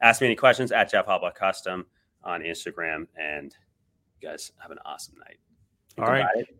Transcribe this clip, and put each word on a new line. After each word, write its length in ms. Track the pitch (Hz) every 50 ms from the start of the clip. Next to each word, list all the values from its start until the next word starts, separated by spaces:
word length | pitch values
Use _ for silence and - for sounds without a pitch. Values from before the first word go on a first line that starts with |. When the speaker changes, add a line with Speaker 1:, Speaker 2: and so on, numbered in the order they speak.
Speaker 1:
ask 200 | 120 117 117 -
me 60 | 135 123
any 80 | 113
questions, 360 | - - 127 120 - 127 113
at 180 | 104 113 101 -
Jeff 180 | - 101 92 -
Alpop 280 | 95 87 92 87 -
Custom 500 | - 98 95 95 - - 92 92 92 90 - _ _ _ _ _ _ -
on 180 | 90 87 85
Instagram, 640 | 80 85 82 - - 87 80 85 82 82 80 78 78 - _
and 400 | 80 78 76 76 73 73 - - _ _ _ _ _ _ _ _ _ _ _ _ _
you 100 | - 78
guys 240 | 78 - - - - _
have 140 | - 80
an 80 | 78 - -
awesome 300 | - - - - - _ -
night. 180 | - - - - _ _ _ _ _ _ _ _ _ _ _ -
Speaker 2:
All 60 | 113
right. 200 | 113 127 135 131 90 98
Speaker 1:
Goodbye. 180 | 113 - - -